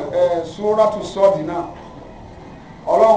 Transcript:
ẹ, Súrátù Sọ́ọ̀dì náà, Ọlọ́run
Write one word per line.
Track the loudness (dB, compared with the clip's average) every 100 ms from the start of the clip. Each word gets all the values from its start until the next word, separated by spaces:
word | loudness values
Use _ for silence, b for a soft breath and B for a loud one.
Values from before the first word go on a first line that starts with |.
| -4
ẹ, | 0 2 0
Súrátù | -4 -6 -2 2 2 0
Sọ́ọ̀dì | -8 2 2 2
náà, | -4 -6 -8 -12 -18 -20 -20 -20 -20 -20 -20 -20 -20 -14
Ọlọ́run | -2 2 4